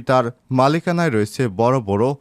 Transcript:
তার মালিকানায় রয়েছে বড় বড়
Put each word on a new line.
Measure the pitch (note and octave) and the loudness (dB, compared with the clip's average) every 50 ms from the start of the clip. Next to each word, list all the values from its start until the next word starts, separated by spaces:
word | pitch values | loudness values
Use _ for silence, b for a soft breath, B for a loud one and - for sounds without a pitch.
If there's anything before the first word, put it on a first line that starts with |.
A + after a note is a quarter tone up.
| A#2+ - | -2 0
তার | C3 B2+ B2 A#2 - - _ _ C3 B2+ | 0 2 0 0 -6 -10 _ _ 0 2
মালিকানায় | B2+ C#3 D3+ E3+ - F#3 F3 E3+ E3+ D#3+ A#2+ | 2 2 2 0 -2 -2 -2 0 0 0 0
রয়েছে | G#2+ G#2 G#2 - - C3 A#2 F#2 F#2 | 0 -2 -2 -2 -4 -4 -4 -2 0
বড় | A2+ A#2+ C3 C3+ A2+ G2 | 0 2 2 0 -2 -2
বড় | G2 G2+ A2+ C3 C#3+ C#3 | -2 0 0 0 -2 -4